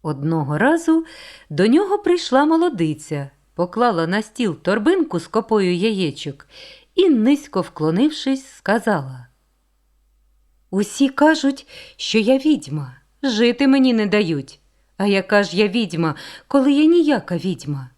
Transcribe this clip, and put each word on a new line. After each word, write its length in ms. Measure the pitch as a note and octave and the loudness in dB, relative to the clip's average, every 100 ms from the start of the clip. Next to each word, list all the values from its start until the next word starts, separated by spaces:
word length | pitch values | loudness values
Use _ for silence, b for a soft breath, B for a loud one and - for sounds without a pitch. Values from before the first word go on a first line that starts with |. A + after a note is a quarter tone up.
Одного 560 | D#3+ C3+ D3 E3 C#3 D3+ | -8 -6 -2 -2 -2 0
разу 460 | B3 E4 D#4+ D#4+ D#4+ B B B B | 0 2 2 0 -2 B B B B
до 160 | D3 G#3 | 0 2
нього 320 | D4 G4 G#4 | 2 2 -2
прийшла 460 | F4+ F4 - B3+ | 0 -2 2 2
молодиця, 880 | D4+ E4 F4 G#3+ D#3+ D3 - D3 C#3 _ _ | 2 2 0 0 -4 -4 -8 -8 -10 _ _
поклала 520 | - F3 A3 A#3+ E3+ E3 | -6 -4 0 0 0 -2
на 160 | G3+ | -2
стіл 340 | G#3+ - A3+ C#3+ | -6 -4 -4 -2
торбинку 640 | - G#3+ G#3+ F#4+ D#4 E3+ | -2 0 0 0 -2 -4
з 60 | - | -4
копою 480 | A3 A3 G#3+ F#3 | -6 0 0 0
яєчок 760 | F3+ A3 G3 E3 - D3 C#3+ _ B B B B | 0 -2 -2 -4 -4 -12 -14 _ B B B B
і, 140 | - F#4 | 0 2
низько 520 | B3 A3+ C#4+ - F#3+ | 4 4 2 0 -4
вклонившись, 880 | E3+ - D#3 F3 D4+ D4+ C4+ C4+ - | -4 -2 0 2 0 0 -4 -4 -6
сказала: 800 | - - A3 A3+ F3+ C3 B2+ B2 _ _ _ _ _ _ _ _ _ _ _ _ _ _ | -10 -2 -2 0 -2 -4 -14 -20 _ _ _ _ _ _ _ _ _ _ _ _ _ _
«Усі 380 | F#3+ G#3 - C4+ | -4 -4 0 -2
кажуть, 580 | C4+ D4 D#4 C#4 C#4 B B B B | 4 2 4 -2 -4 B B B B
що 220 | - A3 | -2 0
я 200 | G#3+ C4+ | 2 2
відьма, 580 | D4 D4 - D3+ C3 - _ _ | 2 -2 -2 -10 -10 -16 _ _
жити 460 | C#4 G#3+ A#3+ A#3+ C#4 | -4 2 0 2 2
мені 260 | C#4 C4 | 4 4
не 120 | A3+ G#3 | 2 0
дають. 520 | G#3 F3 D3+ - - _ _ _ - | 0 0 -4 -8 -20 _ _ _ -4
А 100 | G3+ | 0
яка 360 | G3 F#3+ G#3 | 0 2 0
ж 140 | G3+ E3+ | 0 -2
я 120 | G#3 | 0
відьма, 460 | A3 G3+ E3 E3 C#3 B B B | 0 -4 -2 -2 -4 B B B
коли 240 | C#4 C4+ | 2 2
я 120 | C#4+ | 4
ніяка 520 | D#4 F4 D4 B3 - F3 | 4 4 2 0 -2 -6
відьма? 540 | F3 C#3 C#3 C#3+ B2+ | -4 -6 -8 -10 -10